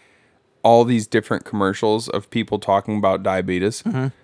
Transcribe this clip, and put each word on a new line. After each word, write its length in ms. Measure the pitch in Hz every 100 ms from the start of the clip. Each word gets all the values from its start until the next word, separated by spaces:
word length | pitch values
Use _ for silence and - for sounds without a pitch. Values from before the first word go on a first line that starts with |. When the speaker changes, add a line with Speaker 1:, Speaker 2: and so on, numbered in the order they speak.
| _ _ _ _ _ _
Speaker 1:
all 220 | 113 117
these 220 | 120 120 107
different 380 | 113 - 110 -
commercials 600 | 107 98 98 110 110 113
of 200 | - -
people 300 | 117 110 104
talking 400 | - 98 - 107
about 240 | 101 92
diabetes. 600 | 98 95 92 90 98 120
Speaker 2:
Mm-hmm. 260 | - 139 131 -